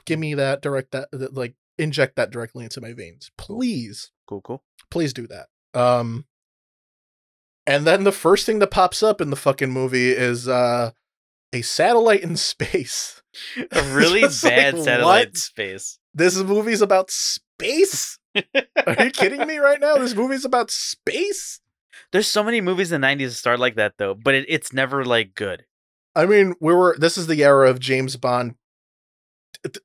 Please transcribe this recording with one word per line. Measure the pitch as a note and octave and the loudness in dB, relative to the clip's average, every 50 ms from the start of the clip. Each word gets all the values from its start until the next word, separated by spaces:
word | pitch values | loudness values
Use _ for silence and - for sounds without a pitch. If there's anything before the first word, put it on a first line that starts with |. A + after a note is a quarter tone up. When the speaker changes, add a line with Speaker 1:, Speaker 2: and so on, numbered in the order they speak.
| - | -8
Speaker 1:
Give | - D#3+ D#3+ | -6 -6 -4
me | D#3+ D3+ D3+ | -4 -4 -2
that, | C#3+ C#3 C3+ C#3 C#3+ | -2 -2 -2 -2 -4
direct | - D3 C#3 C3+ C3 _ | -4 -4 -4 -4 -6 _
that, | - C3 C3+ - - | -10 -10 -10 -10 -10
th-, | C3 C3 C3 C3+ | -10 -10 -8 -8
like, | C3 B2 A#2+ - _ _ _ _ | -8 -10 -10 -12 _ _ _ _
inject | - D#3 D#3 C#3 D3 C3+ C3 - | -6 -4 -2 0 0 -2 0 0
that | - A#2 G#2 | -2 -4 -4
directly | G#2+ A#2+ A#2 A2 - B2+ A#2+ | -4 -8 -10 -12 -12 -14 -16
into | A2 - B2+ | -14 -14 -14
my | A#2 A2+ A#2 | -16 -16 -16
veins. | A#2+ F#2+ E2+ F2 - - - _ | -16 -18 -20 -20 -20 -20 -20 _
Speaker 2:
Cool. | - - - G3+ | -18 -16 -12 -8
Speaker 1:
Please. | A#3 B3+ B3 G#3+ C3+ A#2 G#2 G#2 - - - _ _ _ | -4 -4 -4 -4 -4 -8 -10 -12 -18 -20 -20 _ _ _
Speaker 2:
Cool, | - G#2 G2 | -14 -14 -14
cool. | - - B2+ C3+ _ _ _ _ _ - | -12 -12 -14 -14 _ _ _ _ _ -8
Speaker 1:
Please | - E3+ E3 C#3 B2 | -4 -4 -4 -4 -6
do | C3 A#2 | -8 -14
that. | - - F2+ C2 _ _ _ _ _ - | -14 -16 -20 -20 _ _ _ _ _ -2
Um, | B2 B2 B2 B2 A#2+ A#2 A#2 A2+ B2 - _ _ _ _ _ _ _ _ _ _ _ _ _ _ _ _ _ _ _ _ _ _ _ _ _ _ _ - | 0 2 2 2 2 0 -4 -8 -10 -12 _ _ _ _ _ _ _ _ _ _ _ _ _ _ _ _ _ _ _ _ _ _ _ _ _ _ _ -2
and | - C#3 C#3+ D3 | 0 0 2 4
then | D#3+ F3 G3 G3 | 2 2 4 4
the | G3+ | 2
first | F#3+ - - D#3+ G3 G#3 - | 0 2 2 2 2 2 2
thing | - A3 G#3+ | 0 0 0
that | G3+ G3 | 0 2
pops | - G#3 F#3 F3+ - - | 2 2 2 2 0 0
up | G#3+ A3 G#3 - | 2 2 2 0
in | E3+ D3 | -2 -4
the | C3 | -4
fucking | - - D3+ C3+ C#3 C#3+ C3 | -2 -2 -2 0 0 -2 -4
movie | B2+ C3 C3 C3 B2+ B2+ B2 B2+ | -2 -2 -2 0 0 0 2 2
is, | A#2 A#2 B2+ B2 A#2+ A#2+ B2 | 2 2 0 0 -2 -2 -2
uh, | C3 B2+ B2 B2 A#2+ A#2+ A#2+ A#2+ A2+ - _ _ _ _ _ _ _ _ _ _ _ - | -2 0 2 2 2 0 0 -2 -4 -6 _ _ _ _ _ _ _ _ _ _ _ -8
a | B2 | -8
satellite | A2+ - - - D#3 G#3 A#3+ A#3 A3+ A3+ G#3 G3+ | -6 -4 0 2 2 4 4 4 4 4 4 2
in | E3+ E3+ E3+ | 0 -2 -6
<laughs> | |
space. | D3+ - - - - - - - F3+ B2+ - - - - - - _ _ _ - - - - - B3 - - | -4 -4 -6 -6 -6 -6 -4 -4 -4 -4 -6 -8 -8 -10 -10 -14 _ _ _ -20 -18 -16 -14 -12 -12 -8 -4
Speaker 2:
A | - E3 C#3+ C#3 C3+ | -2 -2 -2 0 2
really | C#3+ D3+ E3+ F3+ A3 | 2 2 4 4 4
Speaker 1:
<laughs> | |
Just | A3+ C#4 - - - | 2 2 2 2 0
like, | - A#3+ | 2 4
Speaker 2:
bad | - C#3 C#3 C#3+ E3+ D#3 | 4 4 2 2 0 0
satellite | - B2 B2 B2 E3+ F#3 A3+ A3 | 0 2 4 4 6 6 4 4
in | - | 0
Speaker 1:
what? | - | -4
Speaker 2:
space. | E3 - - _ - G#2 F#2+ F#2+ F#2+ - - - _ _ _ - | -10 -10 -10 _ -8 -8 -8 -8 -12 -14 -16 -16 _ _ _ -2
Speaker 1:
This | D3+ E3+ F3+ F3+ | 2 2 2 2
movie's | F#3+ F#3+ F#3+ G3+ G#3 G#3 A3+ A3+ G3 | 0 -2 0 0 0 0 0 0 0
about | G#3+ F#3+ G3 F#3+ F#3 - | 2 4 4 2 2 0
space? | - - - - - - _ _ _ - - G#3 C#4 D#4+ G4 F#4+ - - - - - - _ | -4 -6 -4 -4 -6 -8 _ _ _ -10 -6 -2 0 2 2 0 0 -4 -8 -10 -12 -18 _
Speaker 2:
<laughs> | _ - | _ -6
Speaker 1:
Are | G3+ - _ - C#4 B3+ _ - D#4+ - - C#3+ - A#3 | -6 -4 _ -2 -2 -2 _ -2 -2 -2 0 2 0 0
you | B3+ | 0
kidding | C4 - A#3+ G3 C4+ C#4 B3 | 0 0 0 0 0 -2 -4
me | D4+ D#4 | -4 -2
right | D4+ C#4+ C#4+ C#4+ D4 | 0 2 2 2 2
now? | C#4+ D4 D4+ | 2 2 2
This | C#4 B3+ A#3+ A#3 | 2 2 0 -2
movie's | G3+ B3 C4 C4+ C4 C#4 | -2 -2 -2 -2 -4 -4
about | B3+ B3+ A#3+ A#3 A#3 | 0 0 0 0 -2
space? | - - - - - - - - - C4+ F4+ G4+ F#4+ - - - - - _ _ _ _ _ _ - - - _ | -4 -8 -8 -8 -10 -8 -6 -6 -4 -4 -4 -4 -6 -8 -10 -14 -16 -18 _ _ _ _ _ _ -20 -20 -8 _
Speaker 2:
There's | - F#3 G#3+ | -2 0 0
so | - - G#3 G#3 | 0 0 -2 0
many | A3 A#3+ A#3 | 0 0 0
movies | F#3+ F3+ F#3 F3+ G3 E3 | 0 0 0 -2 -2 -2
in | E3+ C#3+ | -2 0
the | C3+ | 0
nineties | C3+ C#3 C#3 C3+ B2+ | 0 0 0 -4 -6
that | A#2 | -6
start | - - B2 A#2+ A#2+ | -4 -2 0 0 2
like | B2 B2+ G#2+ | 0 0 0
that, | A2 G#2 G#2 - | 0 -2 -2 -2
though, | - G#2 G2 G2 | -2 -4 -4 -4
but | G#2 A#2 C#3 C3+ | -2 0 2 2
it, | C3+ C#3+ | 2 0
it's | - D#3+ D3 - - B2 | -2 -4 -4 -4 -4 -4
never, | C3+ C3+ B2+ C#3 C#3 C3 | -2 -2 -2 -2 -2 0
like, | B2 A#2+ A2+ A2 F#2+ - | 0 0 0 0 -2 -6
good. | - G#2+ G2 F2+ - _ _ _ _ _ _ _ _ _ _ - | -8 -6 -6 -6 -8 _ _ _ _ _ _ _ _ _ _ 0
Speaker 1:
I | D#3+ D#3+ | 2 4
mean, | F#3 G#3+ G#3 G3 F#3 F3 - | 6 6 6 4 4 2 -2
we | D#3+ D#3+ F3 | 2 4 4
were, | F3 F3+ F3+ D#3+ C#3 | 6 6 4 4 4
this | D#3 E3+ - | 2 0 0
is | G3 E3+ | 0 -2
the | D#3+ D#3+ D3+ C#3+ | -2 2 4 6
era | C#3+ C#3 C3+ C3+ C3 | 8 8 8 8 6
of | B2+ B2+ | 4 2
James | B2+ C3 C3 C3 C3 C3 C3+ | 0 -2 0 0 0 -2 -6
Bond. | A#2+ - B2+ B2 B2 B2 A#2+ A#2 _ _ _ _ _ _ _ _ _ _ _ _ _ _ _ _ _ _ _ - - - | -4 -2 -2 -2 -2 -2 -4 -10 _ _ _ _ _ _ _ _ _ _ _ _ _ _ _ _ _ _ _ -18 -14 -14
Th-, | B2+ - - - | -14 -14 -14 -12